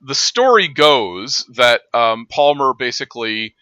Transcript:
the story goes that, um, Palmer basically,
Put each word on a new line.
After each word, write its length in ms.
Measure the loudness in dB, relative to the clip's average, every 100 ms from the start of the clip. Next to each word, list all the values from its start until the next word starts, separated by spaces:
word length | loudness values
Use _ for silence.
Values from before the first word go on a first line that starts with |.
the 140 | -8 -6
story 520 | -4 0 2 2 2
goes 800 | 2 4 4 0 -8 -8 -8 -6
that, 280 | 0 2 2 _
um, 320 | 0 0 -2 -6
Palmer 480 | 0 0 2 0
basically, 800 | -2 -6 -6 -10 -8 -6 -6 -8 _